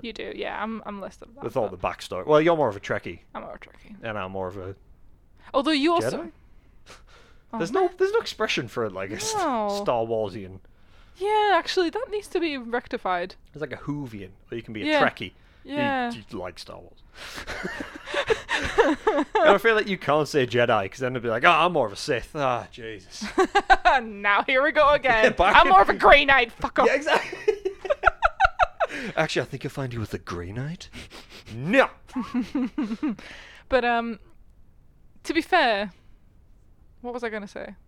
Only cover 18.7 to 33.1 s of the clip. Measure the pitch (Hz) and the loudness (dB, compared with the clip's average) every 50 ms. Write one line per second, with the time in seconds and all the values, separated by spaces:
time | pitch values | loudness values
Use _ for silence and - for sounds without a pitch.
18.7 | - - 370 285 285 - - - - 311 285 - - 226 214 202 202 190 - 226 | 2 4 4 4 2 0 0 0 0 0 0 0 2 4 6 6 6 6 4 4
19.7 | 220 214 - 208 190 - - 139 147 156 147 - - 143 127 120 123 120 120 123 | 2 2 2 -2 -4 -2 0 2 2 2 2 2 0 0 0 2 2 2 4 4
20.7 | 113 104 98 92 - 123 131 123 127 123 110 117 110 123 156 175 165 147 165 180 | 4 2 0 -2 -6 -6 -6 -4 -4 -4 -2 -2 0 4 4 6 6 6 4 2
21.7 | 170 147 120 101 98 - - 151 127 113 - - - 151 139 127 123 117 98 - | 2 0 0 -2 -4 -6 -4 -4 -4 -4 -4 -6 -6 -2 -2 -2 -2 -2 -6 -10
22.7 | - 120 113 110 107 98 - - - - 208 - - - 370 - - 403 - - | -16 -16 -14 -14 -14 -14 -16 -16 -14 -12 -12 -4 0 0 0 2 2 0 2 4
23.7 | 381 - - 359 277 254 226 220 202 202 202 208 202 208 - - 262 262 285 311 | 4 4 4 4 4 2 2 -2 -8 -2 0 2 2 2 2 2 2 2 2 2
24.7 | - 302 294 285 294 277 - 254 226 220 220 220 220 - 175 202 233 294 349 359 | 4 4 6 6 6 4 4 2 4 4 4 4 4 4 4 8 8 8 8 10
25.7 | 370 392 392 - - - - - - 285 285 277 277 254 240 240 - - - 254 | 8 8 8 6 4 4 8 8 8 8 8 6 4 4 4 0 -2 -6 -6 -2
26.7 | - - 247 247 262 285 302 302 - - - - - - - 415 427 - - 381 | 2 2 4 4 2 2 2 2 0 0 0 -2 -12 -6 -2 -2 -2 -2 -4 -8
27.7 | 392 - - 381 554 - - - - - - - - - 762 719 719 - 719 - | -8 -6 -4 -4 -2 2 4 4 4 4 2 -2 2 4 2 2 4 2 0 0
28.7 | - - - - - 277 254 196 - - 160 - - 165 127 - 147 131 - 139 | 0 -2 -4 -4 -4 -6 -8 -4 -2 -2 -2 0 0 -2 -4 -4 -6 -8 -8 -8
29.7 | - 143 135 123 117 113 107 - - 87 - - 87 87 85 90 104 123 139 156 | -6 -6 -8 -6 -6 -6 -6 -6 -6 -8 -8 -8 -10 -8 -8 -8 -8 -8 -8 -8
30.7 | 175 - - - - - - - - - - - - - - - 110 117 135 175 | -8 -12 -14 -16 -18 -18 -18 -18 -18 -20 -20 -20 -20 -20 -16 -14 -10 -8 -4 2
31.7 | 247 269 208 - - - - - - 269 208 - - 247 202 - - 262 262 220 | 4 4 4 2 0 -8 -18 -10 -8 -8 -6 -4 -4 -4 -4 -4 -4 -4 -4 -4
32.7 | - 311 247 202 220 - - 277 | -4 -6 -6 -6 -6 -4 -4 -4